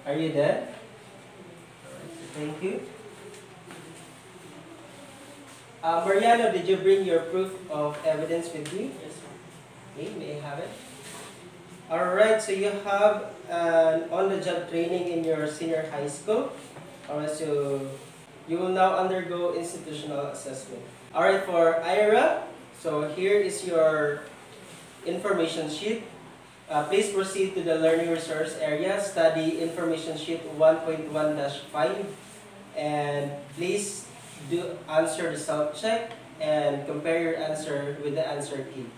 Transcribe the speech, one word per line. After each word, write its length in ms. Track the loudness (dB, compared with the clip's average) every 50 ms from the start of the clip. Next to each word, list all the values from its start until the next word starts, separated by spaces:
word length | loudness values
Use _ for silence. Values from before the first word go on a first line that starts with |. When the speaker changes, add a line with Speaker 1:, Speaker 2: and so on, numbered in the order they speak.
| -4
Speaker 1:
Are 100 | -4 -2
you 160 | 0 0 0
there? 380 | 2 4 4 4 2 0 -4 -8
All 1300 | -14 -16 -18 -20 -20 -20 -20 -20 -20 -20 -20 -20 -20 -20 -20 -20 -20 -20 -20 -20 -20 -20 -20 -18 -16
right, 160 | -16 -16 -16
so 120 | -16 -16 -16 -12 -8
thank 260 | -6 -6 -6 -4 -4
you. 220 | -4 -4 -4 -4 -8 -10 -16 -16 -18 -18 -18 -18 -18 -18 -18 -18 -20 -20 -20 -20 -18 -18 -18 -18 -18 -18 -18 -18 -20 -20 -20 -20 -20 -20 -20 -20 -20 -18 -18 -18 -18 -20 -20 -20 -20 -20 -20 -20 -20 -20 -20 -20 -20 -20 -20 -20 -20 -20 -20 -20 -20 -20 -16 -4
Uh, 220 | -2 0 2 2 4
Mariano, 480 | 4 4 6 8 8 8 8 6 4
did 160 | 2 2 2 2
you 80 | 2
bring 280 | 6 8 6 6 6 6
your 160 | 4 2 2 2 2
proof 180 | -2 -2 -2 -2 -6 -12 -10 -6
of 260 | -2 -2 -2 -2 -2 0 0
evidence 480 | 0 0 0 0 -2 -2 -2 -2 -4
with 180 | -8 -8 -8 -6 -4
you? 180 | -4 -4 -6 -8 -10
Speaker 2:
Yes, 140 | -14 -14 -14
sir. 160 | -14 -16 -16 -18 -18 -18 -20 -20 -20 -20 -20 -20 -20 -20 -16 -12
Speaker 1:
Okay, 160 | -10 -10 -10 -10 -10
may 180 | -10 -8 -8
I 40 | -8 -8
have 140 | -8 -8 -8
it? 100 | -8 -10 -12 -14 -16 -18 -18 -16 -16 -16 -14 -14 -14 -16 -18 -18 -20 -20 -20 -20 -20 -20 -20 -20 -6 -4
All 240 | 0 0 2 2 6
right, 260 | 6 8 6 6 2
so 120 | 2 -2
you 180 | 0 0 0 0 0 -2 -2
have 480 | 0 4 6 6 6 6 4 -4 -8 -12 -14 -10 -6
an 600 | -4 0 0 4 6 6 6 6 4 2 0 -2
on-the-job 560 | 0 2 2 2 2 0 -2 -2 -2 -2 -4 -2
training 400 | -2 -2 0 0 0 -2 -2 -2
in 160 | -2 -2 0
your 240 | 0 0 0 0 -4
senior 400 | -4 -4 -2 -2 0 -2 -2 -4
high 160 | -4 -4 -4
school. 460 | -6 -6 -6 -2 0 0 0 0 -4 -8 -12 -16 -16 -16 -18 -18 -18 -18 -18 -12 -8
All 100 | -6 -4
right, 120 | -4 -4
so 500 | -4 -4 -2 0 0 0 0 0 -2 -4 -4 -8 -10 -12 -16 -18 -20 -20 -20 -20 -20 -20 -6
you 120 | -4 -2 -2
will 100 | 0 0
now 280 | 4 4 6 6 6
undergo 580 | 2 2 2 0 -2 -2 -4 -4 -2 -2 -2 -2
institutional 720 | -2 -6 -6 -10 -10 -10 -10 -10 -8 -8 -6 -4 -4 -4 -6
assessment. 540 | -8 -10 -10 -10 -10 -10 -12 -12 -14 -14 -14 -16 -18 -20 -20 -4 0
All 80 | 4
right, 220 | 6 6 6 4 2
for 360 | 2 4 6 6 6 6 4
IRA, 640 | 2 2 4 6 6 8 8 6 6 6 2 0 -4 -8 -14 -16 -18 -20 -20 -6
so 280 | -4 -2 0 0 -2 -2
here 280 | -2 0 4 4 6 6
is 240 | 4 2 -2 -4 -4
your 560 | 2 4 6 6 6 6 4 2 0 0 -4 -8 -14 -16 -18 -20 -20 -20 -20 -18 -18 -18 -20 -20 -20 -20 -8 -4
information 640 | -4 -4 -2 0 0 2 2 2 0 0 -4 -4 -4
sheet. 340 | -6 -4 -2 -2 -2 -2 -4 -12 -16 -18 -18 -20 -20 -20 -20 -20 -20 -20 -10 -2
Uh, 160 | -2 0 2
please 240 | 4 4 4 4 4
proceed 460 | 0 0 0 0 0 0 0 0 0
to 80 | -2
the 140 | 0 2 2
learning 340 | 4 6 6 6 4 4 0
resource 460 | 0 -2 -2 -4 -2 -2 -2 -2 -2 -2
area, 400 | -2 0 0 0 0 0 0 0
study 600 | -2 -2 2 4 4 4 4 4 0 0 0 0
information 580 | -2 -4 -2 -2 -2 -2 -2 -2 -4 -6 -6 -6
sheet 260 | -4 -6 -6 -6 -6 -10 0 6
one 160 | 6 6 6 6 0
point 260 | -2 -4 -4 -4 -4
one 240 | -2 0 0 2 0
dash 240 | 0 -2 -4 -4 -8 -12 -6
five, 320 | 0 0 0 0 0 -2 -6 -8 -10 -14 -16 -20 -20 -20 -20 -20 -20 -20 -20 -10 -8
and 560 | -4 -2 -2 0 0 0 0 -2 -2 -2 -4 -6 -10 -12 -14 -8
please 480 | -4 -2 -2 0 -2 -2 -4 -8 -10 -14 -16 -18 -18 -18 -18 -18 -16 -6 -2
do 260 | -2 -2 -2 -4 -8 -10 -8 2
answer 440 | 2 2 4 4 0 -2 -2 -2
the 60 | -2 -4
self-check 720 | -4 -2 0 0 0 0 -2 -2 0 2 2 2 -2 -6 -12 -16 -18 -20 -8 -4
and 440 | 0 2 2 4 4 2 0 0 -4
compare 360 | -4 -6 -4 0 0 0 2
your 140 | 2 0 0
answer 600 | 0 -2 -4 -4 -4 -4 -4 -4 -2 -2 -4 -6 -4 -4
with 100 | -2 -2
the 140 | 0 -2 -2
answer 400 | -2 -4 -6 -6 -6 -8 -8 -8 -10
key. 100 | -10 -12 -12 -12